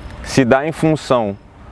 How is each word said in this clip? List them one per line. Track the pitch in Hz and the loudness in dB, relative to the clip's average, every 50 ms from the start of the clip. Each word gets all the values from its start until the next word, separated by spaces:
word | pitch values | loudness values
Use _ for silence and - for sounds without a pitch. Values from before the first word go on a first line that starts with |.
| - - - - - | -16 -16 -16 -14 -12
se | - - - 135 | -2 2 2 4
dá | 113 127 131 143 | 4 4 2 2
em | 160 | -2
função, | 151 - - 160 156 - - - 131 123 113 101 98 - - - - - - - | -4 0 0 0 0 0 0 0 0 0 0 -2 -6 -8 -14 -20 -20 -20 -20 -20